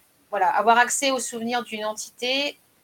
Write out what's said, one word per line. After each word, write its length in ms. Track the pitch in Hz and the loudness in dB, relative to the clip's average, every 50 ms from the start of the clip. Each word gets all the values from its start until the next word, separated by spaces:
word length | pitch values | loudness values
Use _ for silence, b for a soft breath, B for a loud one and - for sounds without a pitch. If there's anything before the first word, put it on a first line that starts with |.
| _ _ _ _ _ - | _ _ _ _ _ -6
voilà, 180 | 208 196 185 170 | -2 0 2 2
avoir 300 | - 196 208 233 233 233 | 2 2 4 6 6 6
accès 340 | 240 240 - - 277 269 | 6 4 2 0 0 0
aux 60 | 262 247 | 0 0
souvenirs 440 | 233 - 240 233 226 233 247 240 | -4 -6 -8 -6 -4 -2 -2 -4
d'une 220 | 233 - 220 214 214 | -4 -6 -8 -6 -6
entité 760 | 214 214 214 - - _ - 240 247 262 277 285 285 - _ _ _ _ _ | -6 -6 -8 -12 -14 _ -8 -4 -2 -2 -2 -2 -4 -6 _ _ _ _ _